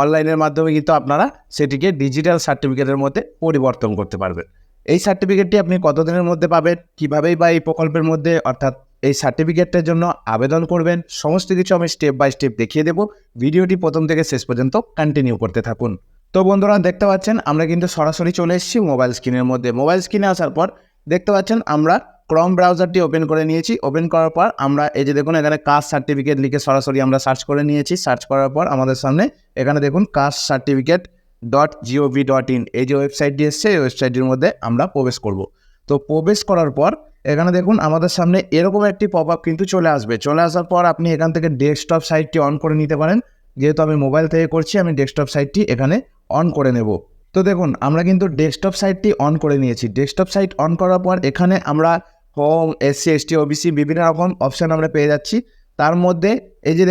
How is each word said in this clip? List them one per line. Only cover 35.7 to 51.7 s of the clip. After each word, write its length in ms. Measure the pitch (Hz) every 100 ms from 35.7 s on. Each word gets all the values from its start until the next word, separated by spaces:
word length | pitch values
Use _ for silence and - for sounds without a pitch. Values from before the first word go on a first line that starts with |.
| _ -
তো 60 | 143 139
প্রবেশ 300 | 156 160 208 -
করার 220 | 180 156 135
পর 120 | 160 - - _ -
এখানে 200 | 147 175 180
দেখুন 180 | 180 220 156
আমাদের 240 | 160 170 -
সামনে 220 | 175 185 - 156
এরকম 220 | 185 202 208
একটি 140 | 196 208 185
পপআপ 240 | 160 165 170
কিন্তু 160 | 160 190
চলে 160 | 185 165 143
আসবে। 180 | 107 113 143
চলে 160 | 156 170
আসার 180 | 175 170
পর 100 | 180 175
আপনি 140 | 160 170 151
এখান 140 | 165 160
থেকে 120 | 160 131
ডেস্কটপ 400 | 143 147 - 165 -
সাইটটি 280 | 156 156 160 143
on 60 | 147
করে 120 | 160 156
নিতে 140 | 151 147
পারেন। 160 | 160 214 - _ _ -
যেহেতু 200 | 143 156 156
আমি 100 | 151 139
মোবাইল 200 | 151 160
থেকে 120 | 165 160
করছি, 200 | 160 156 202
আমি 80 | 175 139
ডেস্কটপ 280 | 135 - 143
সাইটটি 280 | 147 143 196 214
এখানে 220 | 123 135 208 - _ - 143
on 80 | 170 151
করে 140 | 135 123
নেব। 120 | 107 92 - _ _
তো 60 | 185 190
দেখুন 200 | 180 107 - 135
আমরা 140 | 160 175
কিন্তু 160 | 190 190 147
ডেস্কটপ 340 | 156 - 196 185
সাইটটি 280 | 196 190 208 - 143
on 80 | 156
করে 120 | 156 139
নিয়েছি। 220 | 131 113 113 104
ডেস্কটপ 320 | 139 - 185 196
সাইট 160 | 190 - 156
on 60 | 170
করার 200 | 185 185 185
পর 100 | 180 139
এখানে 260 | 135 180 185 -